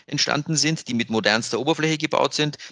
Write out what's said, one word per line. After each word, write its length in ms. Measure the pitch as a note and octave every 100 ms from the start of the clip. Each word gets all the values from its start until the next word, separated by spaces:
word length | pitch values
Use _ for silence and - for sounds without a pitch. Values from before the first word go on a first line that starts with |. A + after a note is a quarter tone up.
| -
entstanden 480 | C#3+ - D3 D3
sind, 320 | D3+ C#3 D#3+ -
die 80 |
mit 160 | A#2 A#2
modernster 480 | A2 G#2 A2 - A2
Oberfläche 400 | C3 D#3 D#3 D#3
gebaut 340 | D3+ - C#3+
sind, 260 | - D3+ C#3+ -